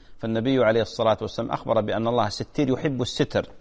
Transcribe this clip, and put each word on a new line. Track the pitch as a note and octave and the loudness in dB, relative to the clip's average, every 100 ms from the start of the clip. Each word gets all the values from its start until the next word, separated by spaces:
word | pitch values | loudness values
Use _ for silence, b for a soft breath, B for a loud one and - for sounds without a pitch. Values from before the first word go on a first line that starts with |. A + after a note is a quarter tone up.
| b b | b b
فالنبي | A2+ A2+ A#2 C3 | -4 -2 2 4
عليه | A2 A2+ | 4 4
الصلاة | G#2+ - A2 G#2+ | 2 0 2 2
والسلام | G#2+ - A2+ | -2 -6 -4
أخبر | C#3+ - A2 | -4 0 0
بأن | G#2+ G2 A2+ | 2 0 0
الله | A#2+ G#2 | 2 0
ستير | - A#2+ - C#3 | -2 -6 -2 0
يحب | B2+ D#3+ B2+ | 0 -2 -2
الستر. | B2 - D3 G#2 - - | -2 -2 0 0 -4 -8